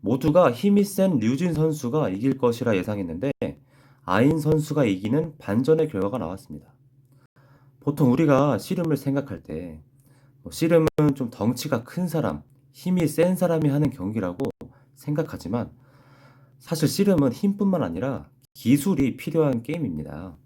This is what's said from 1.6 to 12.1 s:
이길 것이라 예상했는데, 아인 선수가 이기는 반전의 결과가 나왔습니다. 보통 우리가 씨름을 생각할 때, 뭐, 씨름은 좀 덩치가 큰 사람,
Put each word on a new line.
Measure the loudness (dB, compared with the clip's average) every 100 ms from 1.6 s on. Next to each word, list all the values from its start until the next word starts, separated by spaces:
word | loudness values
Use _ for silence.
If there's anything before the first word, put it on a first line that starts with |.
| 0 0 -4 -2 -2
이길 | 0 -2 2
것이라 | 0 2 0 0
예상했는데, | 0 -4 -6 -4 -4 -4 -6 -8 _ _ _ _
아인 | -2 4 4 4
선수가 | 2 2 0 0
이기는 | 2 0 0 -2 -2 -8
반전의 | -2 -2 2 2 2
결과가 | -2 -4 -4
나왔습니다. | -6 -10 -14 -18 -18 _ _ _ _ _ _ _ _ _ _ _
보통 | -6 2 2
우리가 | 4 4 4 4 0
씨름을 | -4 -4 -2 -2
생각할 | -2 -4 -4 -12
때, | -10 -10 -10 -16 -20 _ _ _ _ _
뭐, | -16
씨름은 | -4 2 4 4 2 0 0
좀 | -6
덩치가 | -2 -2 -2 -4 -4 -4
큰 | -6
사람, | -4